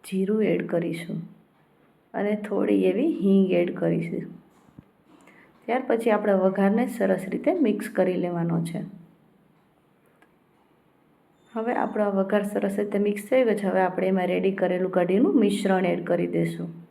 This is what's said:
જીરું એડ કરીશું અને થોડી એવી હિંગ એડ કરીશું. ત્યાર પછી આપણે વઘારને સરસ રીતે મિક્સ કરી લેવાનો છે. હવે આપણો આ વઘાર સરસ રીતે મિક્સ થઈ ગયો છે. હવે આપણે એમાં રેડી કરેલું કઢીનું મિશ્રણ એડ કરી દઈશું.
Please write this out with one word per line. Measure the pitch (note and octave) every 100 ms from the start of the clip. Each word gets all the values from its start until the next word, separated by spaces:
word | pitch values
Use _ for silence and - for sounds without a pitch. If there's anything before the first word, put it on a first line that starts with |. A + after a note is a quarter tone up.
જીરું | - F#3+ F#3+ A3 G3
એડ | E3+ -
કરીશું | E3+ E3+ E3 - E3 - - _ _ _ _ _ _ _
અને | - G3+ G#3+ G#3
થોડી | G3+ - G3+ F#3
એવી | F#3+ D#4+ -
હિંગ | G3 G3 F#3
એડ | F3 F3 F3
કરીશું. | E3+ E3+ E3+ E3+ - - _ _ _ - _ _ _ _ - - - _ -
ત્યાર | A#3 -
પછી | A3+ A3+ G#3
આપણે | G#3 F#3+
વઘારને | F#3+ F#3+ G3 A3+ B3+
સરસ | - F#3+ F3+ -
રીતે | - C#4+ F4+
મિક્સ | A#3 - - -
કરી | F#3 F3+
લેવાનો | F3 E3+ E3 E3+
છે. | E3 E3 - - - _ _ _ _ _ _ _ _ _ _ _ _ _ _ _ _ _ _ _ _ _ _ _ _
હવે | A3 A3+ -
આપણો | - G#3 G#3
આ | G3
વઘાર | F#3+ G#3 G3
સરસ | G3+ G3+ G3
રીતે | G#3 G3+
મિક્સ | G#3 G#3 -
થઈ | C4
ગયો | A#3 G3+
છે. | G3
હવે | F#3
આપણે | F#3 F3+ F#3
એમાં | F#3+ F3+ F3+
રેડી | F#3+ G3
કરેલું | F3+ F3+ F#3 F#3
કઢીનું | F3 G3 D#4+ B3+
મિશ્રણ | G3+ - G3 F#3 F#3 E3+
એડ | F3
કરી | F3 F3 E3+
દઈશું. | E3+ E3 E3+ - -